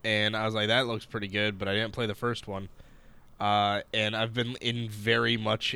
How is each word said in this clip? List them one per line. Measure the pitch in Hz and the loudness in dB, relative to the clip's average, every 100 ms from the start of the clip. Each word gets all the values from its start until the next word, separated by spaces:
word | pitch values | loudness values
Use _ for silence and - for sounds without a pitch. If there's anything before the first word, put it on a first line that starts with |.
and | 113 107 107 110 | 0 2 2 2
I | |
was | 110 | 0
like, | 110 107 | 2 2
"That | 120 123 | 2 2
looks | 110 - | -2 -6
pretty | 113 101 | -6 -2
good," | 104 107 95 | 0 0 0
but | 98 | 0
I | |
didn't | 101 113 | 0 0
play | 127 113 | -2 -4
the | |
first | 98 120 113 - | -2 -4 -4 -6
one. | 98 98 - - - - - - - | -8 -10 -14 -20 -20 -20 -20 -16 -2
Uh, | 104 104 101 101 - | 2 4 4 0 -2
and | 110 107 | -2 0
I've | 110 113 | 0 -2
been | 117 117 123 | -2 -4 -4
in | 117 120 113 | -4 -4 -4
very | 104 107 117 117 117 | -2 2 4 4 2
much | 110 110 - | 2 0 -2